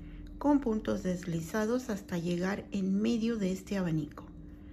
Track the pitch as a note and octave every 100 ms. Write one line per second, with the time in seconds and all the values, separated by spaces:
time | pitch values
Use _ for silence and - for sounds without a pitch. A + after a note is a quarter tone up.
0 | - - - - C#4 C#4+ A#3+ G#3+ A3 G3+
1 | F#3 F3 - E3 D#3+ A3 G#3+ B3+ B3 G3
2 | - F3 E3+ F3 F#3 G#3 - G3+ F#3+ G3
3 | A3+ A#3 A3+ A3+ F#3 F#3 - G3 F3 D#3+
4 | D3 - - - - - -